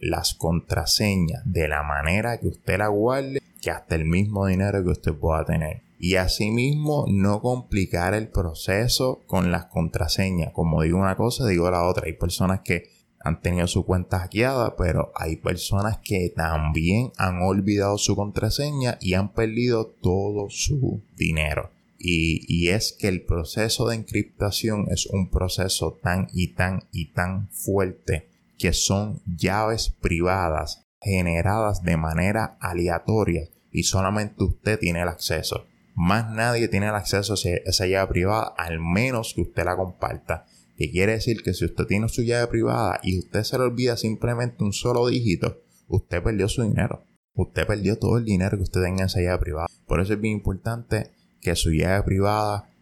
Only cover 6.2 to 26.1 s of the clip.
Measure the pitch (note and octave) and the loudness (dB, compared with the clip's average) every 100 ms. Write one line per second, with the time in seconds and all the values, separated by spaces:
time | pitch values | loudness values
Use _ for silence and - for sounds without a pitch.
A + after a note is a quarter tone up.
6.2 | F2+ - G#2 A#2 B2+ D3 D3+ D3 - G2 | 2 0 0 0 0 0 0 0 2 2
7.2 | G2+ G#2 B2 B2+ B2 G#2+ F2+ F2 F2+ G#2 | 2 2 0 -2 -2 -2 0 0 0 0
8.2 | A2 - F2 D#2 - G2 A#2+ - C3 - | -2 -2 -2 -4 -2 0 2 2 0 -2
9.2 | - F#2+ F2 F2 - - E2 - - - | -2 0 2 0 -2 -4 -2 -2 -2 0
10.2 | F#2+ F2+ D2+ - E2+ D#2 D#2+ E2+ G2 F#2 | 0 0 -2 0 0 2 2 2 0 0
11.2 | A2 - B2+ F2+ F2 F2 F2 F2+ E2 D#2+ | -2 0 2 2 2 2 2 0 -2 -4
12.2 | F#2 - F#2 F#2+ - E2+ - _ _ _ | -4 0 0 0 0 -4 -4 _ _ _
13.2 | - D#2+ - F2+ F2 - F2 F#2 F2+ F#2 | -4 -2 0 0 2 0 2 0 0 -4
14.2 | F2+ G2 B2 C3+ A2 - F2+ D#2+ - - | -2 0 2 2 0 0 0 2 0 -4
15.2 | E2+ E2 F2+ F2 - G2 G#2 G2+ - G2 | -4 -4 -4 -4 -2 -2 0 -2 -2 -2
16.2 | F2+ - E2 D#2+ D#2 D#2 E2 G#2 B2+ - | 0 -2 0 0 0 2 2 2 0 -2
17.2 | F#2+ F2+ F#2 F#2+ G2 G2+ G2 G#2 - G2+ | -2 2 2 2 2 2 2 0 0 0
18.2 | G2+ - A2 - C#3+ D3 B2 - F#2+ F2+ | -2 -2 -2 -2 -2 -2 -2 -2 0 0
19.2 | G2+ - A2+ A2 B2 A#2 A2+ - F#2 F#2 | 0 0 -2 0 2 0 -2 -2 0 2
20.2 | G2+ G#2 G2+ - - C#3+ G#2 G#2 - - | 0 -4 -6 -4 -2 0 0 -2 -8 -4
21.2 | E2+ D#2+ D2+ C#2+ - - _ _ F2+ E2+ | -2 0 0 -2 -6 -14 _ _ 0 2
22.2 | E2 E2 - E2+ E2+ G2+ - - G#2+ F#2 | 4 0 0 2 2 2 -2 -2 -2 -2
23.2 | - E2+ D#2 - A2 - A#2 A2+ A2 G2+ | -2 -4 -2 -2 -2 0 -2 -2 -4 -4
24.2 | G#2 - G2+ - A2+ G#2 G2 F#2 - G2 | -6 -2 -2 0 -2 -2 -2 -2 -2 -2
25.2 | F2+ - F2+ - F#2+ - D#2+ - F2+ | 0 0 -2 -2 -2 -2 -4 -2 -2